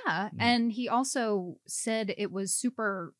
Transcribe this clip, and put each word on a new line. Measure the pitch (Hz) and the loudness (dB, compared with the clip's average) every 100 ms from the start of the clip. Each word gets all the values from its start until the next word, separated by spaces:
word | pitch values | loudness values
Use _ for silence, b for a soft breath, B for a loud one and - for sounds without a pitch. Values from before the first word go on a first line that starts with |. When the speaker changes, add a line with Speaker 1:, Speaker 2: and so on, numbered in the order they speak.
| 453 | 2
Speaker 1:
Mm. | 165 214 - | -2 -2 0
Speaker 2:
and | 233 240 233 | 2 4 2
he | 220 240 | 0 0
also | 240 262 254 220 202 180 - - | 2 2 0 2 2 -2 -10 -8
said | - 226 220 202 202 | -6 -2 0 0 -2
it | 208 | -2
was | 190 196 | -2 -2
super | - 247 233 214 190 170 | 0 0 0 -2 -2 -6